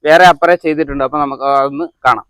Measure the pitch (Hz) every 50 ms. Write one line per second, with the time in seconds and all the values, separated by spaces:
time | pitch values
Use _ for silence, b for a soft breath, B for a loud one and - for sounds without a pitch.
0 | _ 151 156 170 185 180 165 - - 170 175 170 _ 165 156 151 160 143 139 139
1 | 135 131 131 151 147 139 135 135 131 139 139 139 135 139 139 143 170 160 _ _
2 | _ 131 120 107 - _